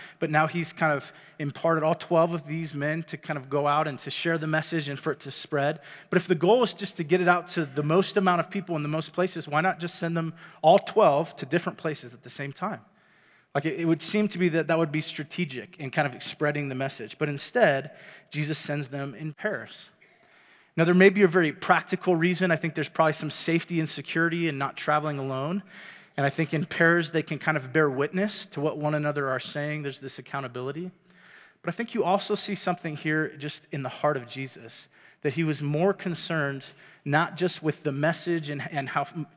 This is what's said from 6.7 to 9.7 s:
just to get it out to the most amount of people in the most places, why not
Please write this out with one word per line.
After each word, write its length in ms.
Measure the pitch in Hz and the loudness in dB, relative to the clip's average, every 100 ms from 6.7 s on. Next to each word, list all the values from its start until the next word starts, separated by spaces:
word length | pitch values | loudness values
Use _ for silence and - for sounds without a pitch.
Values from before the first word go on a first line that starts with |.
just 240 | - 202 - | -2 -8 -6
to 60 | |
get 180 | 147 180 | 0 4
it 60 | 180 | 6
out 200 | 180 165 | 4 2
to 160 | 175 | -4
the 180 | 143 135 | -4 -2
most 360 | 147 180 190 208 | 2 2 4 2
amount 220 | 190 175 | 4 2
of 100 | 156 | 0
people 260 | 202 175 160 | -4 -4 -4
in 60 | |
the 80 | 147 | -2
most 240 | 160 156 | -4 -4
places, 340 | - 185 165 147 | -2 -2 -2 -2
why 140 | 147 | 2
not 180 | 185 | 2